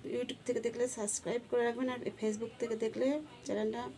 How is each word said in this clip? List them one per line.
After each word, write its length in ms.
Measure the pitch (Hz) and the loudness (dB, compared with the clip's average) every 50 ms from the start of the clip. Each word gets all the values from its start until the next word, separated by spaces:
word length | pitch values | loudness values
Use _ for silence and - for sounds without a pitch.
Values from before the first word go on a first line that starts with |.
| - 139 233 | -4 -2 -2
YouTube 280 | 240 247 - 269 - - | -2 -2 -2 -6 -6 -2
থেকে 120 | - 247 226 226 | 0 0 0 0
দেখলে 180 | 240 226 233 240 254 - | 0 0 0 0 0 0
সাবস্ক্রাইব 440 | 233 208 202 - - - 170 220 240 240 - | -2 -2 0 -2 -2 -2 -2 -2 -2 -2 2
করে 140 | - 240 233 | 2 4 4
রাখবেন, 200 | 233 233 240 262 254 247 | 4 2 2 0 0 0
আর 60 | 240 - - - - | -2 -4 -6 -4 0
Facebook 340 | 220 220 214 208 226 226 - - | 0 0 2 0 -4 -6 -4 -4
থেকে 140 | 247 226 226 220 226 | -2 -2 0 0 0
দেখলে 240 | 220 220 220 247 269 285 302 302 302 - - - | 0 2 4 4 4 4 2 -2 -6 -14 -10 -4
চ্যানেলটা 380 | - 202 208 220 220 226 233 247 - 254 | -2 0 2 2 0 0 -2 -4 -6 -10